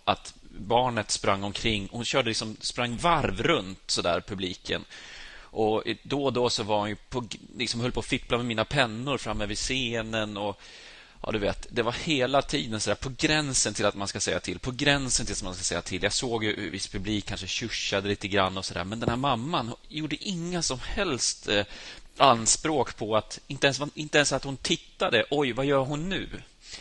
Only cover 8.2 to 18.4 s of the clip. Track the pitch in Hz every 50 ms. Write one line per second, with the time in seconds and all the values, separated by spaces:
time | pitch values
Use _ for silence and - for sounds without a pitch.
8.2 | - - 127 117 123 123 113 107 110 - - 147 131 113 107 113 127 143 135 113
9.2 | - 113 107 110 107 101 104 - - - 131 131 131 117 117 113 110 110 110 113
10.2 | 107 107 104 101 104 101 95 - - - - - - - - - - - - -
11.2 | - - - 107 98 95 92 - - - - 120 113 113 117 - - 170 151 135
12.2 | 123 123 135 139 127 - - 139 - 117 110 107 - 104 101 - - 139 123 -
13.2 | - 151 156 156 151 139 127 - - 117 104 - 107 104 - 98 101 98 - 104
14.2 | - - 82 87 - - 85 87 - 131 127 120 143 143 143 143 135 123 117 -
15.2 | 123 107 98 - 107 92 92 90 92 - 87 85 - - 95 87 87 104 - -
16.2 | 135 127 117 113 110 104 101 - 104 82 78 98 - - - 104 90 104 110 104
17.2 | 95 - 101 92 95 92 - - 120 107 - - - - 107 98 98 101 101 -
18.2 | - 101 95 101